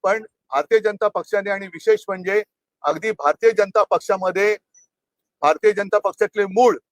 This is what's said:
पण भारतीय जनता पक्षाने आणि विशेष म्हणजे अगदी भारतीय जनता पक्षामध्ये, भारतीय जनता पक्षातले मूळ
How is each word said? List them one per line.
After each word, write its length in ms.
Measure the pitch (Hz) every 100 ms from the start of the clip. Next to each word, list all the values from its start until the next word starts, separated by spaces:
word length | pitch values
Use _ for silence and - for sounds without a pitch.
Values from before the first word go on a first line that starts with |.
पण 200 | 190 220 220 _ _
भारतीय 280 | 135 151 226
जनता 300 | 214 208 208
पक्षाने 420 | 185 170 202 202
आणि 160 | 196 196
विशेष 380 | 170 - 214 -
म्हणजे 340 | 190 180 202 208 _ _ _
अगदी 260 | 147 160 214
भारतीय 380 | 214 143 - 226
जनता 320 | 208 202 214
पक्षामध्ये, 760 | 202 175 - 190 185 180 202 208 _ _ _ _ _ _ _ _
भारतीय 300 | 143 156 220
जनता 260 | 208 202 208
पक्षातले 460 | 202 175 208 214 196
मूळ 300 | 190 247 151 _